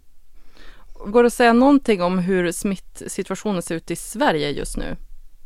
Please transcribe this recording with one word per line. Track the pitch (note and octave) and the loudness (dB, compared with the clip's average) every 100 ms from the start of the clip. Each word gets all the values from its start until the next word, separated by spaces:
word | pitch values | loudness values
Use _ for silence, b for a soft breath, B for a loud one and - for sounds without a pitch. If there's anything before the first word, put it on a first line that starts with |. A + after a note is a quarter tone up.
| - - - - b b b b b - - | -20 -20 -18 -16 b b b b b -12 0
Går | A#3 | 4
det | A#3+ | 4
att | |
säga | - A#3+ | 4 4
någonting | A#3 C4+ C#4 - G3+ | 6 6 6 4 2
om | F3 F#3 | 2 0
hur | F3+ F#3+ F3 | 0 0 0
smittsituationen | F3 G#3 F#3+ - - - - F#3 F#3+ G#3+ F#3 | -2 -4 -4 -8 -14 -10 -8 -6 -4 -2 -2
ser | - | -4
ut | E3 - | -8 -6
i | E3+ | -10
Sverige | - G#3+ C#4+ D#3+ D3 | -8 0 0 2 -2
just | C#3 - - | -4 -6 -6
nu? | D#2+ - - - - - | -6 -8 -10 -14 -14 -16